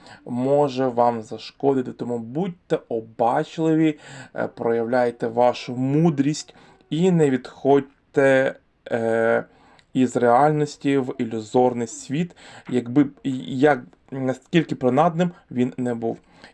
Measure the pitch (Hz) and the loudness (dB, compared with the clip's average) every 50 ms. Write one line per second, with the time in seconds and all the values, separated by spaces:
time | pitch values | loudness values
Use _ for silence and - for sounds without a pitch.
0 | - - - - - - 123 123 127 135 143 147 147 135 123 131 131 127 117 120 | -20 -20 -20 -18 -14 -10 -6 -4 0 0 2 2 2 0 0 -2 -2 0 2 2
1 | 120 120 117 113 107 - 113 113 - - - - - 139 139 131 123 120 113 - | 2 2 0 -2 -6 -12 -14 -14 -14 -16 -8 -2 0 0 2 0 -2 -4 -8 -10
2 | 120 120 120 117 113 117 127 156 196 190 175 - _ - 165 - - - 123 113 | -8 -8 -8 -8 -8 -8 -6 -6 -6 -6 -8 -12 _ -6 -6 -6 -4 -6 -8 -8
3 | 110 113 113 - 117 117 131 151 156 - - 165 160 160 160 156 160 156 151 - | -8 -8 -4 -2 0 0 0 0 -2 -4 -4 -2 0 2 2 2 2 2 0 -4
4 | - - - 135 - - - 117 113 110 - - 120 117 117 117 113 113 127 127 | -10 -20 -20 -20 -18 -12 -8 -8 -8 -6 -6 -4 -2 0 0 0 0 0 0 0
5 | 123 120 117 - 123 117 113 120 123 123 120 - - - 123 127 131 139 139 151 | 0 0 -2 -4 -6 -4 0 2 2 2 2 0 -6 -8 -6 -4 -2 0 2 2
6 | 165 175 147 135 131 147 156 - - - - - - - _ _ _ - 151 156 | 2 2 2 0 0 -2 -2 -6 -8 -16 -20 -20 -20 -20 _ _ _ -6 -2 0
7 | 180 190 175 165 151 139 131 127 - - - - - 135 143 143 139 - _ _ | 2 2 4 4 2 2 2 0 -4 -8 -12 -2 2 4 4 4 2 -2 _ _
8 | _ _ - 147 139 135 135 131 131 131 - - _ _ _ _ - - 123 117 | _ _ 0 2 4 4 4 4 2 0 -4 -8 _ _ _ _ -10 -6 -4 -2
9 | 113 113 113 113 113 113 117 117 117 - _ _ _ _ _ _ _ _ - 131 | 0 0 0 2 2 2 0 0 -2 -6 _ _ _ _ _ _ _ _ 0 0
10 | 127 123 - 127 123 120 120 131 147 156 151 151 147 147 - - - 139 139 139 | 0 2 2 2 4 4 6 6 4 4 2 0 -2 -4 -6 -4 -2 0 0 0
11 | 127 131 - - 123 113 117 113 107 104 - 127 127 127 120 120 117 113 - - | 0 -2 -4 -6 -6 -4 -6 -8 -6 -2 2 2 2 2 0 -2 -6 -8 -10 -12
12 | - - 135 156 180 175 - - - - - - - - 123 123 120 120 123 147 | -10 -6 -4 -4 -4 -6 -8 -16 -20 -20 -20 -18 -8 -4 -4 -4 -2 0 2 2
13 | 139 - - _ - 139 131 127 - - 139 127 143 147 139 123 123 - _ _ | 2 2 -2 _ -8 -6 -6 -6 -8 -8 -2 2 2 2 2 0 -4 -12 _ _
14 | _ - 143 135 131 131 127 - _ _ - 165 151 - 135 - 131 123 123 143 | _ -12 -8 -6 -4 -4 -4 -6 _ _ 0 0 0 0 -2 -2 0 2 4 4
15 | 165 175 160 165 180 175 - - _ - 127 123 123 127 - - 123 123 120 117 | 2 2 2 0 -2 -2 -4 -8 _ -8 -4 -2 -2 -2 -2 -4 -6 -4 -4 -4
16 | 117 117 113 - _ _ _ - - - | -4 -6 -6 -8 _ _ _ -20 -20 -20